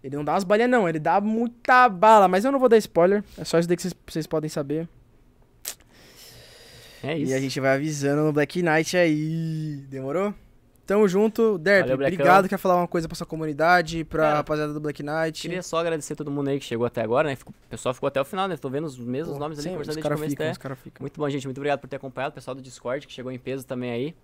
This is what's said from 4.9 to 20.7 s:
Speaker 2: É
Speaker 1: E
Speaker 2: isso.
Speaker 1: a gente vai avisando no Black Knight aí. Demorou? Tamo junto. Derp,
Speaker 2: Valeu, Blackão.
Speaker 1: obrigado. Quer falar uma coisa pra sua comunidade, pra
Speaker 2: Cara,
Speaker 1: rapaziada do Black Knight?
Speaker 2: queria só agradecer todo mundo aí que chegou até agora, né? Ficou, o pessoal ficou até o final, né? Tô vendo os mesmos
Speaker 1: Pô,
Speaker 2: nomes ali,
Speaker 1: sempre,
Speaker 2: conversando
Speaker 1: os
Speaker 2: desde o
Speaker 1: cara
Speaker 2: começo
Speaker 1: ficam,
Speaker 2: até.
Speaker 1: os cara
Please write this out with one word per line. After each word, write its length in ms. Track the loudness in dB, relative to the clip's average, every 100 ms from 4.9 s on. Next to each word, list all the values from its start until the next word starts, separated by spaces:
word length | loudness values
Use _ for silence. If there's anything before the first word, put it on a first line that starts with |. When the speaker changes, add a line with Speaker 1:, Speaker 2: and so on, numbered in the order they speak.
| -14 _ _ _ _ _ _ -12 -12 _ _ -20 -20 -20 -20 -20 -20 -20 -20 -20 -12
Speaker 2:
É 140 | -6 -4
Speaker 1:
E 60 |
Speaker 2:
isso. 100 | -2
Speaker 1:
a 60 | -2
gente 200 | -2 -2
vai 160 | 0 0
avisando 480 | -2 -2 0 2
no 100 | 2
Black 280 | 2 0 0
Knight 360 | 0 2 2 2
aí. 880 | 2 2 -2 -4 -4 -6 -6 -10 -12
Demorou? 440 | -10 -4 -2 -4 -6 _ _ _ _ -2
Tamo 220 | 2 4
junto. 500 | 4 0 2 0 2
Derp, 240 | 4 4
Speaker 2:
Valeu, 160 | 4 0
Blackão. 180 | 0 2
Speaker 1:
obrigado. 340 | 6 6 4
Quer 80 | -2
falar 200 | 2 2
uma 100 | 2
coisa 200 | -2 -4
pra 80 | -10
sua 120 | -10
comunidade, 760 | -6 -6 0 4 4 2 -6 -4
pra 180 | 0
Speaker 2:
Cara, 120 | 2 2
Speaker 1:
rapaziada 360 | 0 -2 -2
do 60 | -4
Black 240 | -8 -8
Knight? 380 | -6 -2 -4 -4
Speaker 2:
queria 200 | -8 -8
só 160 | -4 -2
agradecer 360 | -2 -4 -6 -8
todo 160 | -6
mundo 180 | -4 -2
aí 100 | -4
que 60 | -4
chegou 200 | -2 -2
até 140 | -2
agora, 260 | 0 0 0
né? 80 | -4
Ficou, 180 | -12 -20 _
o 40 |
pessoal 240 | -8 -6
ficou 140 | -4 -4
até 140 | -2
o 40 | -4
final, 220 | -4 -6
né? 80 | -6
Tô 120 | -6
vendo 160 | -6 -8
os 120 | -10
mesmos 360 | -8 -6 -6 -8
Speaker 1:
Pô, 40 |
Speaker 2:
nomes 200 | -8 -8
ali, 40 |
Speaker 1:
sempre, 160 | -10 -8
Speaker 2:
conversando 120 | -8
Speaker 1:
os 40 | -6
Speaker 2:
desde 40 |
o 40 |
Speaker 1:
cara 120 | -4 -4
Speaker 2:
começo 160 | -4
Speaker 1:
ficam, 140 | -4 -6
Speaker 2:
até. 60 |
Speaker 1:
os 40 | -6
cara 180 | -12